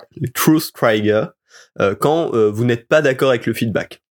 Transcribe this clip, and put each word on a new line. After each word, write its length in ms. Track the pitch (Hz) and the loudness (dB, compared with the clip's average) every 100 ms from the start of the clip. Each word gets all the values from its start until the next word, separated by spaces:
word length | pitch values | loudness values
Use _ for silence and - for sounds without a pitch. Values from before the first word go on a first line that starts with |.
| - | -6
les 160 | - 120 | -8 -8
truth 420 | - - 156 - | -2 2 2 0
triggers, 540 | - 123 110 104 107 - _ _ - _ - | -2 0 2 2 0 -2 _ _ -20 _ -2
euh, 140 | 98 | -2
quand, 400 | 101 139 160 165 | 0 0 0 0
euh, 160 | 117 107 | 0 0
vous 140 | 107 | 0
n'êtes 240 | 120 117 - | -2 -2 0
pas 140 | 156 | 0
d'accord 280 | 147 131 135 | 2 0 0
avec 160 | 123 117 | 0 -2
le 60 | |
feedback, 500 | 113 113 95 90 - _ | -4 -4 -4 -8 -14 _